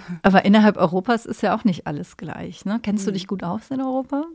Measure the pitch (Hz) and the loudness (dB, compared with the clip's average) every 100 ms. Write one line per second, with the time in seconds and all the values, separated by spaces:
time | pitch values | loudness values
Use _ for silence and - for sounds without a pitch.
0 | - 175 202 190 - 214 214 202 170 180 | -14 0 4 4 6 6 6 4 2 0
1 | 185 226 - - 208 214 214 170 - 147 | 0 -2 -2 -2 0 0 0 -2 -4 -8
2 | 175 - 156 - 175 170 190 226 220 202 | -10 -14 -14 -12 -12 -10 -6 -4 -2 -2
3 | 196 180 - 190 175 208 - 262 262 262 | -2 -4 -4 -6 -6 -8 -6 -6 -4 -4
4 | 262 277 330 | -4 -4 -6